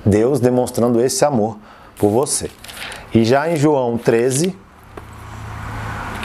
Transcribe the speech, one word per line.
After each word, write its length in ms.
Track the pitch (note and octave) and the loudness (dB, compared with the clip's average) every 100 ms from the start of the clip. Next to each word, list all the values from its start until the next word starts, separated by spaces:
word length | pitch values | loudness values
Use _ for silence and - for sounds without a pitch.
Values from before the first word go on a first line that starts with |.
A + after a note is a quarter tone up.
| G#2+ | 2
Deus 320 | G2+ A#2 C#3+ | 4 4 2
demonstrando 640 | B2 B2 A#2+ - A#2 A#2 | 2 2 0 0 2 2
esse 240 | B2+ - | 2 2
amor 340 | D3 B2+ G#2+ - - - - - | 0 2 -2 -4 -16 -20 -20 0
por 120 | G#2 | 2
você. 380 | A2 D3 - D#2+ - - - - - - | 2 0 -2 -6 -12 -18 -14 -14 -14 -2
E 120 | A2+ | 2
já 260 | A2 C3+ D#3+ | 4 4 2
em 60 | E3+ | 0
João 420 | D3+ C#3+ A#2+ A#2 | 2 2 0 -2
treze, 580 | C3+ A#2 B2 C3 F#3 F#3 - - - - - - - - - - - - - - - - | 2 2 2 0 -2 -4 -14 -20 -20 -20 -18 -18 -18 -16 -14 -12 -12 -10 -10 -10 -10 -10